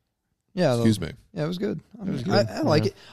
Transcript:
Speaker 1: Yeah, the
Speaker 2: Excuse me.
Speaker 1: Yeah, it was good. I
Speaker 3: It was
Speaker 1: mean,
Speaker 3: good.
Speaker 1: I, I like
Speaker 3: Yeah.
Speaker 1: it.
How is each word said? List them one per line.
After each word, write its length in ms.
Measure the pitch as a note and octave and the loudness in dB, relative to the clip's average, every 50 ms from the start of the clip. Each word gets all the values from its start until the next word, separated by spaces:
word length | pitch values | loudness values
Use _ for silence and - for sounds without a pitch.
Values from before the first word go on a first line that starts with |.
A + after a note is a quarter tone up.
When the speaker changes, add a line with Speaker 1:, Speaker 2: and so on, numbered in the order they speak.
| _ _ _ _ _ _ _ _ _ _ - | _ _ _ _ _ _ _ _ _ _ -2
Speaker 1:
Yeah, 180 | F#3 F3 C#3+ B2 | 0 2 2 2
the 40 | A#2 A#2 | 4 4
Speaker 2:
Excuse 180 | A2+ A2 G#2 | 4 4 2
me. 120 | E2+ D2+ - - _ _ - | -2 -6 -10 -12 _ _ -8
Speaker 1:
Yeah, 120 | F3+ D3 | -6 -6
it 20 | D#3+ | -6
was 100 | F3+ F3 | -4 -4
good. 220 | G3+ G#3 G3 D#3 - _ - | -6 -6 -6 -8 -10 _ -16
I 60 | A#3 G3 | -10 -8
Speaker 3:
It 40 | G3 | -6
was 140 | - C3+ A#2 | -6 -4 -2
Speaker 1:
mean, 80 | F#3 - | 0 2
Speaker 3:
good. 100 | G3+ D3+ G#2+ | 2 2 0
Speaker 1:
I, 100 | - - | -2 -2
I 20 | D#4+ | 0
like 200 | A3 D#3 D#3 A2+ | 2 4 4 2
Speaker 3:
Yeah. 40 | - | 0
Speaker 1:
it. 60 | - - - - | -2 -6 -16 -20